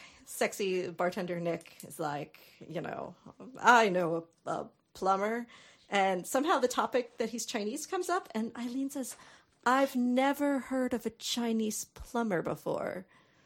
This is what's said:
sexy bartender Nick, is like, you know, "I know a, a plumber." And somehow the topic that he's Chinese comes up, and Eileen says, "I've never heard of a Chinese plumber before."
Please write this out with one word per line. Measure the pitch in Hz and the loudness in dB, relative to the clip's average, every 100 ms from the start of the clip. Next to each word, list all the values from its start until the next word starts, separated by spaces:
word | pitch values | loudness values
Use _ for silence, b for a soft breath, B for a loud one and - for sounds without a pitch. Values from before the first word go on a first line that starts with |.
| b b - | b b -12
sexy | - 214 - 196 185 175 | -2 -2 0 -2 0 -2
bartender | 170 180 180 180 175 | 0 -2 0 -4 -2
Nick, | 170 170 - - - | -2 -4 -6 -18 -16
is | - | -6
like, | 156 147 - - - - - | -4 -4 -8 -14 -20 -20 -10
you | 165 | -8
know, | - - - 180 - - 208 262 | -6 -6 -8 -12 -20 -18 -18 0
"I | 202 240 220 | 6 8 8
know | 185 170 165 165 _ - | 4 0 -2 -6 _ -6
a, | |
a | - - _ _ | -6 -6 _ _
plumber." | - 190 190 208 233 233 b b b b | -4 0 2 2 -2 -6 b b b b
And | 202 190 185 165 | 2 4 2 0
somehow | 262 302 320 | 0 2 4
the | 247 | 2
topic | 262 220 254 247 - | 2 2 0 -2 -4
that | 226 | -4
he's | 226 - | -4 -4
Chinese | 233 208 277 - | -4 -2 -4 -4
comes | 370 359 | -4 0
up, | 359 381 220 | -2 -2 -4
and | 220 - | -4 -4
Eileen | 240 254 269 | -6 -4 -4
says, | 277 233 - b b b _ - | -4 -8 -10 b b b _ 2
"I've | 262 269 254 | 4 4 2
never | 247 247 269 277 285 277 | 2 4 4 2 2 0
heard | 240 262 254 | 0 -2 0
of | 240 226 | 0 -4
a | |
Chinese | 220 - - 233 226 214 214 - | -6 -6 -2 0 0 0 -2 -8
plumber | - - 240 226 170 | -12 -6 -2 0 0
before." | 165 160 - 151 - - 190 B B B | -2 -4 -4 -4 -4 -6 -12 B B B